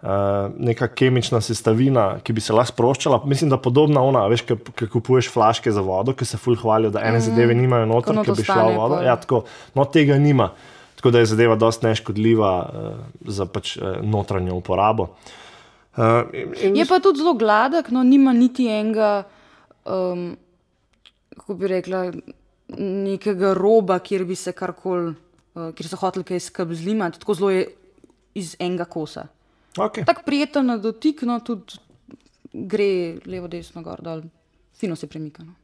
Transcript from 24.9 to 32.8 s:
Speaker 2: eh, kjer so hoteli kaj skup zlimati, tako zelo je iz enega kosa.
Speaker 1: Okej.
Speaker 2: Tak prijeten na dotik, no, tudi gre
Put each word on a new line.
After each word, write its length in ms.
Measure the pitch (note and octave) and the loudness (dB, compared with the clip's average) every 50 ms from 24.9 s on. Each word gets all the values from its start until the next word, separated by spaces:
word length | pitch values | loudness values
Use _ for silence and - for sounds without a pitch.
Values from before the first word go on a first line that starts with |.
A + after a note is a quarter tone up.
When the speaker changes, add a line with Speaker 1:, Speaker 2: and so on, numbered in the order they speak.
| F#3 F3+ E3+ E3+ D#3 - _ _ _ _ _ _ _ | -4 -4 -4 -6 -8 -12 _ _ _ _ _ _ _
Speaker 2:
eh, 140 | E3+ E3 E3 | -14 -14 -14
kjer 160 | D#3 - D#3+ | -12 -12 -12
so 100 | D#3+ E3+ | -12 -10
hoteli 280 | D#3+ - F#3 F3+ F#3+ F3 | -4 -4 -4 -4 -6 -8
kaj 160 | - F#3 F3+ | -6 -8 -8
skup 280 | E3+ - _ - F#3 E3 | -8 -10 _ -8 -6 -6
zlimati, 480 | E3+ E3 E3 F#3+ G#3+ A3 G3+ E3+ D#3 - | -6 -8 -6 -4 -4 -2 -2 -4 -6 -10
tako 160 | - - G#3 | -6 -6 -4
zelo 160 | E3 G3 G3 | -2 0 0
je 160 | F#3+ F#3 F3+ - - _ _ _ _ _ _ _ _ _ _ _ _ | 0 0 -2 -4 -8 _ _ _ _ _ _ _ _ _ _ _ _
iz 240 | G#3+ F#3 D#3 - | -12 -12 -12 -12
enega 280 | _ F3+ F3+ F3+ F3 F3 | _ -6 -6 -4 -4 -6
kosa. 400 | F3 - E3+ D#3 D3+ - - - - _ _ _ _ _ _ _ _ _ | -8 -8 -10 -10 -8 -10 -16 -16 -16 _ _ _ _ _ _ _ _ _
Speaker 1:
Okej. 300 | - G3 G#3+ - A3+ F3+ | -4 -4 -4 -4 -4 0
Speaker 2:
Tak 200 | - E4+ - - | 0 0 0 -2
prijeten 420 | - C#4+ C#4+ D4 D4 - C#4+ C4+ | -4 -2 -2 -2 -2 -2 -2 0
na 100 | B3 A#3+ | 0 -2
dotik, 460 | A3 G3 A3 A3 A3+ - D#4 D4 D4+ - | -2 -4 -6 -6 -2 -2 -2 -2 -2 -4
no, 160 | A#3 A#3+ A#3 | -4 -4 -6
tudi 400 | A#3 - A#3+ F#3+ F3+ _ - - _ _ _ _ _ - - _ _ _ _ _ _ - | -6 -8 -10 -10 -10 _ -20 -20 _ _ _ _ _ -20 -20 _ _ _ _ _ _ -18
gre 400 | _ - - F#3+ F#3+ G#3 | _ -14 -10 -6 -2 -2